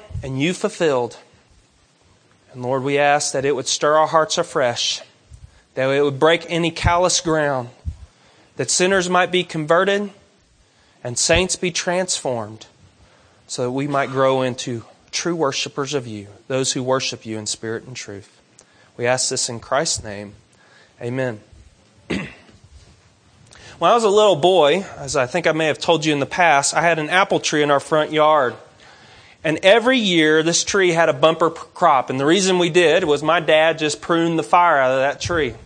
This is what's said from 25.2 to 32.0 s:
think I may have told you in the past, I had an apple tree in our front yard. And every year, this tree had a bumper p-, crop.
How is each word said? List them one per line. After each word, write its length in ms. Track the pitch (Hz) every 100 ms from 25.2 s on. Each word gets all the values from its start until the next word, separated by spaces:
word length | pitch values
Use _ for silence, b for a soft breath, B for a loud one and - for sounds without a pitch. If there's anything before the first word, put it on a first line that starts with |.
| 123
think 200 | 180 165
I 60 |
may 140 | 156 156
have 120 | 139
told 260 | - 165
you 80 | 156
in 40 | 147
the 80 | 131
past, 480 | - 170 139 139
I 60 | 160
had 180 | 170 160
an 120 | 151
apple 300 | 180 196 165
tree 220 | - 156
in 80 | 147
our 80 | 143
front 320 | - 156 151
yard. 460 | 156 156 151 123 117 - _ B B B B B B
And 160 | 160 156
every 360 | 190 226 233 262
year, 440 | 208 170 156 156
this 220 | 156 170
tree 260 | - 202 180
had 180 | 165 160
a 40 |
bumper 380 | 139 156 165 165
p-, 120 | - -
crop. 380 | - 175 135